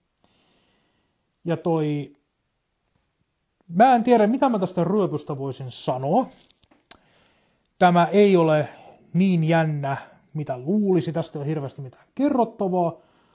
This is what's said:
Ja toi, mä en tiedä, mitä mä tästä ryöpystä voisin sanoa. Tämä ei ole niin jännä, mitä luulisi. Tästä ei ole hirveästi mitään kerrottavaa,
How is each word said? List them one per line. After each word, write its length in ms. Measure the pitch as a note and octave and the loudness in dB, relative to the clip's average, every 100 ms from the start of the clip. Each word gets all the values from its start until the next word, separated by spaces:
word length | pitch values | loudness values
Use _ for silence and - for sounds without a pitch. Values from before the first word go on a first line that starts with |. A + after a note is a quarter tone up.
| _ _ _ _ _ _ _ _ _ _ _ _ _ _ E3+ | _ _ _ _ _ _ _ _ _ _ _ _ _ _ -6
Ja 120 | D#3+ | -4
toi, 580 | E3+ D#3+ D3+ D3 C#3 - _ _ _ _ _ _ _ _ _ _ _ _ _ _ - | -2 -2 -2 -4 -6 -14 _ _ _ _ _ _ _ _ _ _ _ _ _ _ -4
mä 280 | E3+ B3+ B3 | 4 4 4
en 80 | |
tiedä, 240 | A#3 A#3+ G#3 | 4 4 4
mitä 220 | C4 C4+ | 2 0
mä 100 | A3 | 0
tästä 240 | F3+ - | -2 -2
ryöpystä 540 | E3+ G#3+ F3 C#3+ - C#3 | -2 0 -2 -4 -8 -8
voisin 340 | C3+ C3 C3 | -8 -10 -14
sanoa. 560 | - - B2+ C3+ G#3 C4 - _ _ _ _ - - _ _ _ _ _ _ _ - | -10 -6 -4 0 0 -2 -8 _ _ _ _ -20 -20 _ _ _ _ _ _ _ 0
Tämä 260 | F3+ F3 E3 | 4 4 4
ei 320 | F#3+ G#3 F#3 | 4 4 4
ole 300 | D#3+ D#3 C#3 - - - _ | 4 2 -2 -10 -20 -20 _
niin 300 | D#3+ F#3+ F3+ | 0 2 2
jännä, 540 | D#3+ E3 D#3+ D3 C#3 C#3 - _ _ | 2 2 0 -2 -6 -8 -10 _ _
mitä 240 | D3+ C#3+ B2+ | -10 -8 -8
luulisi. 560 | C3 G#3+ G3+ F3+ E3 | -4 -2 2 0 0
Tästä 260 | D#3+ D#3 D3+ | -4 -8 -8
ei 20 | |
ole 80 | C#3+ | -6
hirveästi 320 | D#3 C3+ - | -6 -8 -12
mitään 260 | C3 - _ - | -16 -18 _ -4
kerrottavaa, 800 | C#4+ B3 A#3 - G3 F3+ E3+ - _ _ _ | 0 0 -2 -2 -2 0 -2 -4 _ _ _